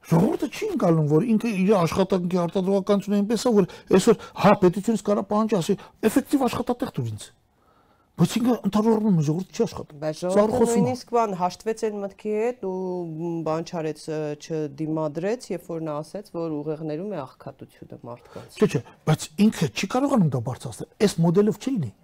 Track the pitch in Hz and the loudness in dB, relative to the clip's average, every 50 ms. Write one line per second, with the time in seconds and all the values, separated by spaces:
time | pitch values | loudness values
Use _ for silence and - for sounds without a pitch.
0 | _ - 165 165 185 254 339 370 330 247 - - - 440 381 254 - 175 165 160 | _ 2 2 4 4 2 2 -2 -4 -6 -6 -6 -6 -4 -2 0 2 2 4 4
1 | 156 143 151 156 196 240 226 208 - 240 220 185 185 185 220 190 170 160 - - | 2 4 4 2 4 4 2 2 2 0 0 0 2 4 4 4 4 2 2 0
2 | 190 185 196 185 175 180 180 185 175 165 - 196 185 185 196 202 190 - 208 202 | 0 2 0 -2 0 0 0 0 -2 0 -2 -2 0 2 0 0 2 2 0 0
3 | 190 - 202 202 202 196 240 202 - 254 233 208 185 - - - - - - 196 | 2 0 0 0 2 0 -2 0 0 2 4 4 4 2 0 -16 -2 2 4 4
4 | - - 214 - - - - - - 190 208 196 - 180 170 214 190 - 226 208 | 6 6 4 4 2 -16 -8 2 4 4 6 6 4 2 2 2 -2 -2 -2 -2
5 | - - 202 220 208 - 208 208 220 220 220 190 156 - 202 - - - _ _ | 0 -2 -2 -2 -2 -2 0 0 0 2 0 0 2 0 -2 -2 -2 -20 _ _
6 | - 220 - 285 262 - - 277 269 233 - - 240 - 247 - - 233 - - | -2 2 2 2 0 2 0 2 2 0 0 -2 -4 -4 -4 -4 -4 -6 -4 -6
7 | 127 113 107 104 - - _ _ _ _ _ _ _ _ _ _ _ _ _ _ | -6 -6 -6 -8 -12 -18 _ _ _ _ _ _ _ _ _ _ _ _ _ _
8 | _ _ _ - 170 - - 233 233 240 240 208 - 196 - 214 214 226 220 214 | _ _ _ 0 0 2 2 0 2 2 0 0 -2 0 0 2 2 4 2 2
9 | 208 220 190 165 151 147 151 170 190 - - - 226 175 - - - _ - 143 | 4 2 4 4 4 2 0 -2 -4 -8 -4 -2 -2 -2 -2 -10 -14 _ -14 -8
10 | 151 156 156 - - 180 185 202 208 220 220 254 233 233 233 233 - 247 254 247 | -6 -6 -6 -4 -4 0 2 4 2 4 2 2 2 2 4 2 2 2 0 -4
11 | - - 233 240 226 214 190 170 180 180 180 - - 220 226 220 - 220 208 208 | -8 -2 0 0 0 0 -2 -2 -2 -4 -4 -4 -6 -6 -6 -4 -4 -6 -4 -4
12 | 202 196 196 _ - 214 214 214 220 240 247 247 - 190 185 185 190 185 180 180 | -8 -8 -10 _ -6 -4 -2 -2 -2 -2 -4 _ -6 -6 -6 -4 -6 -4 -6 -6
13 | 175 165 160 156 165 175 170 165 160 160 156 165 170 - - 170 156 160 151 156 | -6 -8 -8 -6 -6 -6 -4 -4 -2 -2 -2 -2 -4 -6 -8 -6 -6 -6 -6 -8
14 | - - 156 156 156 151 147 147 - - 165 156 156 147 135 143 160 151 156 160 | -8 -8 -6 -4 -4 -6 -8 -10 -10 -8 -6 -6 -6 -6 -6 -8 -6 -4 -4 -4
15 | 156 156 143 165 165 196 220 247 - - 196 170 - - 175 165 160 160 151 147 | -4 -4 -4 -4 -4 -4 -4 -6 -6 -10 -10 -10 -8 -10 -10 -8 -6 -6 -6 -8
16 | 156 - - 190 208 - _ 170 165 165 156 147 147 156 156 147 165 156 151 151 | -8 -10 -12 -16 -16 -10 _ -6 -6 -4 -4 -6 -6 -6 -6 -6 -6 -8 -6 -6
17 | 185 208 143 156 135 127 - _ - 135 135 _ 123 123 _ _ - - 123 117 | -8 -8 -8 -8 -10 -12 -16 _ -16 -16 -16 _ -20 -20 _ _ -20 -20 -20 -18
18 | - 120 120 - _ - - - 120 - - - 220 190 - 139 117 - - _ | -16 -16 -16 -16 _ -18 -18 -18 -18 -18 0 0 0 2 2 -2 -6 -6 -20 _
19 | _ - 156 - - - - - 202 220 - - 170 131 - - - 190 - 247 | _ 0 0 0 0 -14 0 2 2 2 4 2 -4 -2 -2 -4 -6 -2 -2 0
20 | 277 277 269 240 180 151 127 127 113 135 120 - - 131 110 - - _ _ _ | 0 2 4 4 2 2 2 -2 -4 -4 -8 -8 -10 -14 -12 -12 -14 _ _ _
21 | 220 196 - - 165 170 170 196 208 214 - - - 262 277 226 147 107 - _ | 0 0 2 4 2 4 6 4 4 4 2 0 -2 -2 -2 -2 -2 -4 -6 _